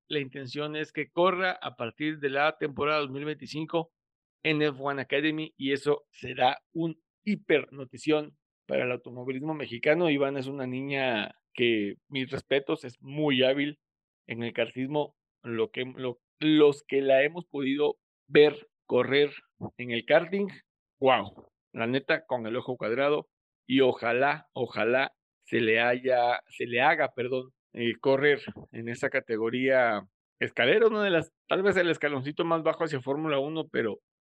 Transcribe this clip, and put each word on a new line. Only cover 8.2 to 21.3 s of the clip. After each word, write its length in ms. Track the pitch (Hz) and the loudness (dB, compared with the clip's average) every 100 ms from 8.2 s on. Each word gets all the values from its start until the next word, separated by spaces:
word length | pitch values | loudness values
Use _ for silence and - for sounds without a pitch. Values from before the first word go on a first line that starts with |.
| 147 147 _ _ - | -2 -14 _ _ -4
para 180 | 135 127 | -2 -2
el 60 | |
automovilismo 640 | 123 135 123 127 131 156 | -4 -8 -10 -8 -6 -6
mexicano. 560 | 151 113 120 151 160 170 | -6 -8 -2 2 2 2
Ivana 300 | 143 139 139 | 2 0 -2
es 80 | 131 | -6
una 180 | 139 127 | -6 -6
niña 680 | 127 139 139 131 110 95 - _ | -6 -6 -2 -2 -2 -4 -10 _
que, 420 | - 120 110 101 - _ | 0 2 2 -2 -6 _
mis 240 | 139 127 | -8 -6
respetos, 540 | 135 - 135 135 156 123 | -8 0 0 0 -6 -8
es 160 | - | -18
muy 420 | 135 147 151 127 | -12 -2 2 4
hábil 340 | 131 143 147 147 _ _ _ _ - | 4 2 -2 -6 _ _ _ _ -12
en 160 | 117 | -8
el 100 | 117 | -6
kartismo. 640 | 120 113 127 131 151 143 _ _ _ | -4 -4 -4 -4 -4 -4 _ _ _
Lo 260 | 120 113 110 | -8 -4 -4
que, 160 | 127 127 127 | -4 -8 -8
lo, 240 | 127 120 _ _ | -8 -10 _ _
los 440 | 156 151 147 143 - | 2 6 6 4 -2
que 140 | 139 | 0
la 220 | 135 135 | 4 4
hemos 220 | 147 170 - | 4 -2 -10
podido 520 | 143 135 143 147 - _ _ _ | -4 -2 0 -2 -2 _ _ _
ver 400 | 143 147 143 - _ - | 6 8 6 -8 _ -2
correr 440 | 123 120 139 143 - - _ - - | 0 2 2 2 -2 -20 _ -14 -10
en 140 | 123 | -6
el 140 | 117 - | -4 2
karting, 420 | 151 170 196 202 - _ _ _ _ | 2 2 -2 -4 -8 _ _ _ _
guau, 520 | 131 120 98 | 2 2 0